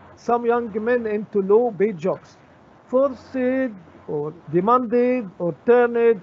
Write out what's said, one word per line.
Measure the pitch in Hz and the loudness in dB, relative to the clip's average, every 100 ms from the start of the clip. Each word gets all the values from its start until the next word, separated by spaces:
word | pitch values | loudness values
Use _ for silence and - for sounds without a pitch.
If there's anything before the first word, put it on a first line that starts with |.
| - - | -20 -12
some | - 240 240 | -2 -2 0
young | 240 233 208 | -2 -2 -4
men | 220 247 220 | -2 -2 -2
into | 214 208 208 | -6 -4 -2
low-paid | 190 214 247 185 208 175 | 2 4 4 0 -2 -2
jobs, | 175 151 - - - - - - - | -6 -6 -10 -20 -20 -20 -20 -20 -4
forced | 254 277 240 - 262 254 262 262 196 165 - - | 0 0 -2 -10 -4 -2 0 -2 -6 -18 -20 -10
or | 156 151 165 - | -8 -8 -10 -4
demanded | 160 196 254 240 240 247 254 196 - | 0 2 2 2 0 2 0 -4 -6
or | 175 151 - | -6 -4 2
turned | 240 240 233 233 214 | 4 2 2 2 2